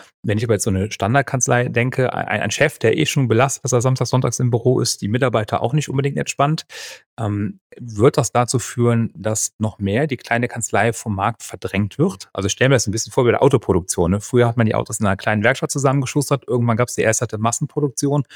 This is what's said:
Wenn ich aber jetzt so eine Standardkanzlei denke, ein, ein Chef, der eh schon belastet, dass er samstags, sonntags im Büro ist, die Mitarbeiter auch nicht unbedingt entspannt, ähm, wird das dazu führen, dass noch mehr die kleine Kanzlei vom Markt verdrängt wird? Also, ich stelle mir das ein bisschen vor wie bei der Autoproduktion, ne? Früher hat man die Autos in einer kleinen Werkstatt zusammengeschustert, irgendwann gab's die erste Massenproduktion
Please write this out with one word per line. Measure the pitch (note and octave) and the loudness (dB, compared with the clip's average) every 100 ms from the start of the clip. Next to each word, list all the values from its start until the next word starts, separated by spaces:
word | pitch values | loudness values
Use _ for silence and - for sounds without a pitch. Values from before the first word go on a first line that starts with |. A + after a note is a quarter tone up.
| - _ | -20 _
Wenn | - G#2 | -4 -2
ich | |
aber | A2+ G2+ | 0 0
jetzt | |
so | A2+ | 0
eine | F#2+ G#2+ | 0 -2
Standardkanzlei | - G2+ C#3 C3+ C3 - B2 B2 | -2 0 2 0 0 2 2 0
denke, | A#2 B2 B2 B2 | 0 -2 0 -2
ein, | - - G#2 | -2 -2 -2
ein | G2+ | -2
Chef, | - D3+ - | 0 0 2
der | A2+ - | 0 2
eh | D3 | 0
schon | C#3+ B2 | 0 2
belastet, | A2 C3+ - | 2 2 -2
dass | A#2+ | -2
er | B2 | 0
samstags, | B2+ C3 B2 | 2 0 0
sonntags | C3 B2+ - | 0 0 0
im | B2+ | 0
Büro | A#2+ B2+ B2 | 2 2 2
ist, | A#2+ - | 0 -2
die | G#2 | -2
Mitarbeiter | A#2+ B2+ A2+ G#2 - | 0 2 0 0 -2
auch | A#2+ | 0
nicht | D3 - | -2 -2
unbedingt | C3 C#3 D3 | -2 -2 -2
entspannt, | - - C#3+ D#3+ - - - - _ - | -4 0 0 0 -6 -16 -16 -18 _ -6
ähm, | G#2+ G#2 G#2 - _ - | -4 -2 -4 -8 _ -16
wird | A#2+ G#2 B2+ - | -10 2 2 4
das | B2 | 0
dazu | A#2+ B2 A#2+ | 0 0 -2
führen, | - - A#2+ A#2 A2+ - | -4 0 2 2 0 -4
dass | G#2 G#2+ - - | -4 -4 -4 -4
noch | G#2+ - | -6 -2
mehr | G2 A2 D3+ | -2 0 -2
die | - | -4
kleine | - A#2 A#2+ | -2 -2 -2
Kanzlei | B2 - A#2 A2+ | -4 -4 0 0
vom | A2 A2+ | 0 -4
Markt | F#2+ G#2 A#2+ | -2 -2 -4
verdrängt | - - - G2 G#2 - | -10 -10 -6 -2 -2 0
wird? | F#3 F#3+ - | -2 -2 -12
Also, | - F#2+ | -4 -4
ich | |
stelle | - C3 | 2 2
mir | C3 | 2
das | - | 0
ein | |
bisschen | A2 - | -4 -4
vor | - | 0
wie | A#2+ | 2
bei | |
der | G#2 | 4
Autoproduktion, | C#3 B2+ - F2 E2+ - E2+ | 4 4 2 0 0 0 0
ne? | G2+ | 0
Früher | - B2 A#2+ | 0 2 2
hat | A#2+ | 2
man | A2 | 2
die | |
Autos | A2 - A2 | 0 -2 -2
in | G#2 | -2
einer | G2+ | -2
kleinen | - G#2+ | 0 0
Werkstatt | A#2 C3+ D#3+ | 2 0 -2
zusammengeschustert, | C#3+ C3+ C#3 C3 D3 - C#3 - | 0 2 2 0 -2 0 -2 0
irgendwann | B2 A#2+ A2 | 0 2 2
gab's | B2 - | 0 0
die | |
erste | A2 A2 A#2+ G#2 | 0 0 -2 -2
Massenproduktion | A2+ - D3+ - C#3+ - C#3+ C#3+ - | -2 -2 -4 -2 -4 -2 0 0 -2